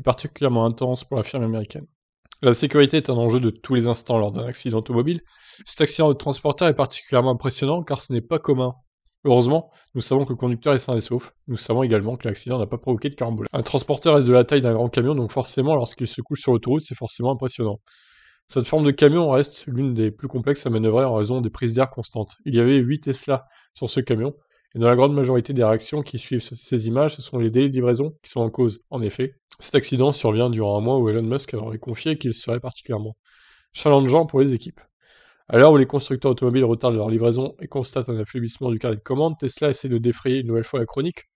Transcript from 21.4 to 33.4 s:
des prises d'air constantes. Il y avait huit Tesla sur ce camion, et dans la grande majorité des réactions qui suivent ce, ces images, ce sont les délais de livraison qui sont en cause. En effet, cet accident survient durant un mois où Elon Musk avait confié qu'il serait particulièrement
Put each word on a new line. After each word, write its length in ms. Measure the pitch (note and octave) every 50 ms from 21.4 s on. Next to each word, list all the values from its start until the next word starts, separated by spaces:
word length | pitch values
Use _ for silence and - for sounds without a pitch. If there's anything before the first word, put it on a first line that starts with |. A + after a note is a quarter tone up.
des 80 | A#2 A2
prises 240 | - - B2+ A#2
d'air 160 | A2+ B2+ C3+ B2+
constantes. 480 | - - A2+ - - A2+ G#2 - - - -
Il 100 | D3+ A#2+
y 60 | A#2
avait 160 | A#2 B2+ C#3
huit 240 | C#3 A#2+ A#2+ D3 D3+
Tesla 460 | - C#3 B2+ - - C#3+ C3+ C3 - _ _ _ _ _
sur 160 | _ - C3 A#2
ce 120 | - C#3
camion, 340 | A#2+ - B2 G#2+ A#2 C#3+ C#3+ _ _ _ _ _ _ _ -
et 40 | A#2
dans 100 | A#2 A#2
la 80 | B2
grande 180 | B2 C3+ C#3+ C#3+
majorité 400 | C#3+ C3 B2+ C3 A#2+ A2+ - C#3
des 100 | B2+ A#2
réactions 380 | G#2+ A2 A2 - - D3+ D3+
qui 160 | C#3+ - - A#2
suivent 220 | - - C3 A#2+
ce, 140 | - - A#2+
ces 320 | - - - B2+ A#2 A2 A2+
images, 260 | A#2 C3+ D3+ D3+ D3+
ce 60 | C#3
sont 160 | - - - B2
les 100 | A#2 A2+
délais 220 | A2 B2+ C#3 C#3
de 40 | C3+
livraison 400 | C3 A#2+ B2 A#2+ A#2 C#3+ D#3+ D#3 _
qui 80 | - -
sont 100 | - B2+
en 100 | A#2 A2+
cause. 320 | - - B2+ A2+ G2+ - _ _
En 100 | D3 B2+
effet, 360 | A2+ G2+ - - B2+ C3+ - _ _ - - -
cet 160 | - - -
accident 380 | C#3 - - C3+ B2 C3 D3
survient 380 | C#3 - - A2+ G#2+ A2+ A#2+ B2
durant 260 | A#2 A2 G#2+ G2+ G2+
un 60 | G#2
mois 160 | G#2+ A#2 C3+ C3
où 100 | A#2+ A2
Elon 140 | G#2+ A#2
Musk 320 | A2+ A2 B2+ C#3 - - -
avait 240 | G#2+ A2 A2 A2 A2
confié 400 | - B2 A2+ - - D#3+ D#3 -
qu'il 160 | - B2 A2+
serait 260 | - - - A#2 B2
particulièrement 560 | B2+ B2 - - - - A#2+ G#2 G#2+ A2 A2 _ _ _ _ _